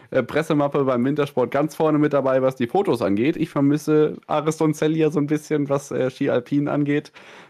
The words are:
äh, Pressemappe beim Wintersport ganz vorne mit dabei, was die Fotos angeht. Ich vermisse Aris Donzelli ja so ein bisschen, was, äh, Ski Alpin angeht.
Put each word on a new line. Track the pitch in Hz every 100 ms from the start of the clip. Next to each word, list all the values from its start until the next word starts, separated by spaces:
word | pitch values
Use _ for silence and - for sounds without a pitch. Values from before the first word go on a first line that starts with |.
| -
äh, | 131
Pressemappe | 120 147 160 147 143 147
beim | 131 123 131
Wintersport | 147 143 - 120
ganz | 139 156 -
vorne | 160 151
mit | 147
dabei, | 143 131 131
was | 131 131
die | 120
Fotos | 185 202 117
angeht. | 95 101 131 -
Ich | -
vermisse | 147 143 147 - 151 151 - -
Aris | 151 151 156
Donzelli | 156 156 156 160
ja | 156
so | 151
ein | 143
bisschen, | 151 - 151 139
was, | 139 -
äh, | 131 127
Ski | - 139
Alpin | 123 120 143 143
angeht. | 143 143 147 - - - -